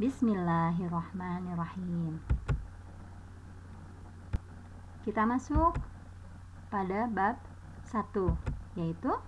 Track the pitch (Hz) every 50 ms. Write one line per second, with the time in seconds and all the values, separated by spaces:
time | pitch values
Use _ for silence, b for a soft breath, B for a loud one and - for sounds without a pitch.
0 | 208 262 269 - 254 226 208 190 175 175 165 165 165 165 170 170 190 170 170 170
1 | 170 - - 185 185 180 175 180 185 180 175 170 170 165 - 185 180 180 175 170
2 | 170 160 156 165 - - - - - - - - - - - - - - - -
3 | - - - - - - - - - - - - - - - - - - - -
4 | - - - - - - - - - - - - - - - - - - - -
5 | - 226 208 220 220 226 240 262 - - 294 302 320 339 339 - - - - -
6 | - - - - - - - - - - - - - - - 202 190 180 190 208
7 | 226 240 220 190 190 208 240 - - - - - - - - - - - - 220
8 | 202 - - 208 185 175 165 - - - - - - - - 180 170 165 165 -
9 | - 262 381 494 -